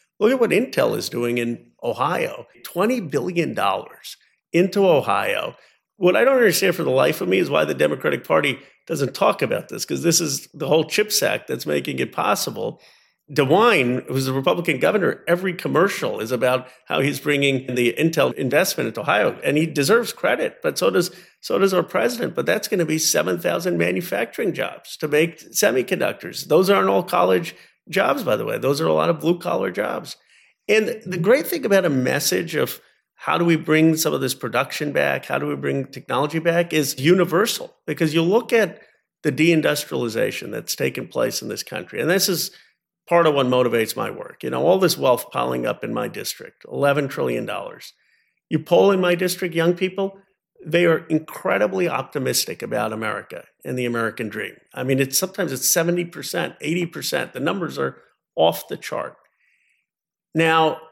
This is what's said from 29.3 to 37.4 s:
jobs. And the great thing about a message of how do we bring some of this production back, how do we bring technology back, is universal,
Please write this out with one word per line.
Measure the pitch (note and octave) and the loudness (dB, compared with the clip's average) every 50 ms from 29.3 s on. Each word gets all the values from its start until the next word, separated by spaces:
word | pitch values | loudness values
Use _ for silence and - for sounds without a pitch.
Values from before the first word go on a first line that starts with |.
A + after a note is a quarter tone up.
| F3+ E3+ - F3 E3+ F3+ F#2+ F#2+ | 0 0 0 -4 -2 -2 -2 -2
jobs. | F3 G3 G3+ - - - F#3 C3+ - _ _ _ _ _ _ _ _ _ _ - | -2 -4 -4 -4 -4 -6 -8 -12 -16 _ _ _ _ _ _ _ _ _ _ 0
And | G#3 A3 A3 F3 - - - | 2 2 2 0 -4 -8 -8
the | - F3+ F3+ | -8 -4 0
great | E3 G3 B3 D4 D#4+ - | 4 4 4 4 4 0
thing | F4+ D#4+ B3+ | -4 -4 0
about | A3 G3 G3 F3+ | 2 2 4 4
a | E3+ | 2
message | C#3+ C3 B2+ B2+ C3 C#3+ - - F#3 F#3 F3+ D#3+ D#3 | 2 2 0 0 0 0 0 0 0 -2 -2 -2 -2
of | D3 C3 B2 - - _ _ _ _ _ _ _ | -2 -2 -2 -4 -10 _ _ _ _ _ _ _
how | _ - - D3+ E3 | _ -4 -2 0 2
do | E3+ | 4
we | E3+ E3 | 4 2
bring | D3+ D#3+ D#3 D#3 D#3 D#3+ D#3+ D#3+ | 2 2 2 4 4 6 4 4
some | D#3 - D#3+ D3 | 2 0 0 0
of | C#3 | 0
this | C3+ B2+ B2+ | -2 -2 -4
production | - - A#2+ G#2 A#2+ C#3 C3+ - - D3+ D3 | -6 -6 -4 -2 -2 -2 -2 -4 -6 -6 -2
back, | C#3 D3 D3 C#3+ C#3 C3+ - | 0 0 2 2 0 -2 -4
how | - C#3 C#3 | -4 -4 -4
do | C#3+ D3 | -2 -4
we | C#3+ | -6
bring | C#3 C#3 C#3+ C#3 C#3 C3+ | -4 -4 -2 -2 -2 -4
technology | - - C3 - - B2+ B2 C#3+ D3+ D#3 D#3+ | -6 -10 -14 -8 -4 -2 -2 -2 -2 -2 -2
back, | D#3 E3+ E3 E3+ F3 F3 D#3+ | 0 0 2 2 0 0 0
is | D#3 C#3+ C3+ - - | 0 0 0 -2 0
universal, | C3 D#3 F3+ F#3+ F3 E3 D3+ F3 | 4 4 4 4 4 2 2 2